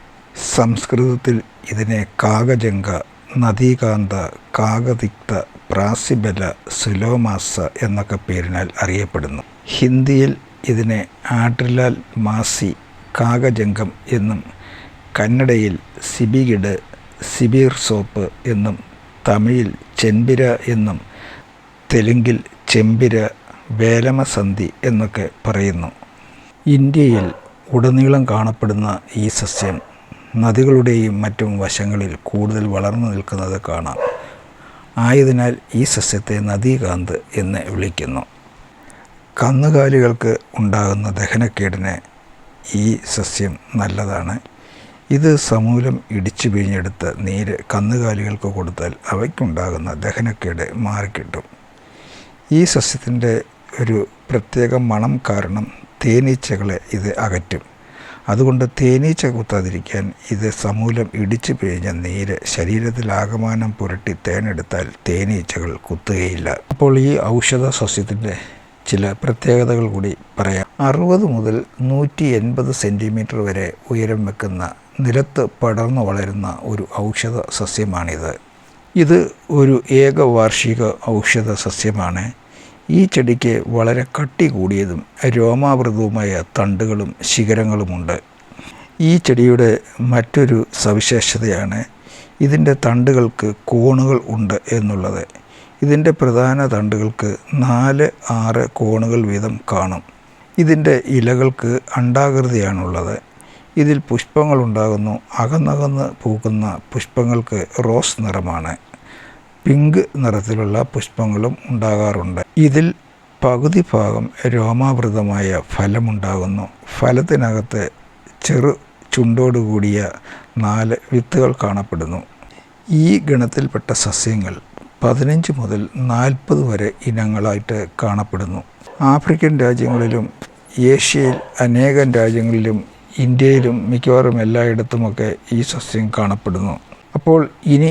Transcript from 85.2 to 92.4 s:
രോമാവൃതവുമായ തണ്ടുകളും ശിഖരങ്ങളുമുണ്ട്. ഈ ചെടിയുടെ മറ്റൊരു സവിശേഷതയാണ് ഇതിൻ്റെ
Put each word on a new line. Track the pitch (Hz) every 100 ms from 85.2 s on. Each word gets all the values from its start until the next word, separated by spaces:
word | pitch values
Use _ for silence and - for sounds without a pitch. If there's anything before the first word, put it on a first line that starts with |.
| 127
രോമാവൃതവുമായ | 117 113 123 139 131 120 110 110 110 101 92 82
തണ്ടുകളും | - 101 95 110 104 101 -
ശിഖരങ്ങളുമുണ്ട്. | - - 107 110 110 104 95 90 85 87 - - - - - - - -
ഈ | 160 175
ചെടിയുടെ | - 120 123 120 117 113 - -
മറ്റൊരു | 123 123 117 143 135 117 -
സവിശേഷതയാണ് | - 110 104 - 120 - 110 110 90 98 107 123 - - - -
ഇതിൻ്റെ | -